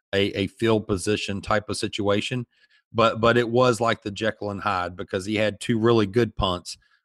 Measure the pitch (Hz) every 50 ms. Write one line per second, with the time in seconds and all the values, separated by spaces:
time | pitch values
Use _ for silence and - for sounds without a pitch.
0 | _ _ - 98 98 101 - 101 98 90 - - 113 113 113 107 101 - 101 90
1 | - 104 107 104 - - 98 98 - - 110 107 101 - 101 - - 101 - -
2 | 101 101 101 104 104 - 131 123 120 - _ _ _ _ _ _ _ _ - 110
3 | 113 113 - 113 110 117 117 120 120 113 117 123 127 127 120 104 117 113 110 -
4 | - 107 101 92 110 107 - - 104 104 101 95 - 107 98 90 90 90 92 90
5 | 98 - - 98 92 101 107 104 107 104 98 - - - 120 110 107 120 117 113
6 | 107 98 95 120 117 104 - - - 95 87 87 - - - - _ _ _ _